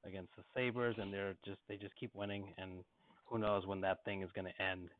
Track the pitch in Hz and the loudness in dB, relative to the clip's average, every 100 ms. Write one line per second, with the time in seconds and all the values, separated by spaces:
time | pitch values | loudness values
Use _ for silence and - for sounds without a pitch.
0 | 95 95 90 - - - 127 120 120 110 | -8 -8 -8 -12 -6 0 2 4 2 2
1 | 98 98 98 92 - 95 _ 104 98 - | 0 0 -2 -2 -8 -10 _ -8 -8 -8
2 | 120 98 101 101 98 85 95 92 87 _ | -8 -4 -2 -2 -6 -8 -8 -8 -12 _
3 | _ - - 117 107 101 95 95 95 95 | _ -20 -2 2 6 4 4 2 2 2
4 | - 98 92 101 92 - 95 92 87 - | 0 -2 -2 -4 -6 0 0 0 -6 -14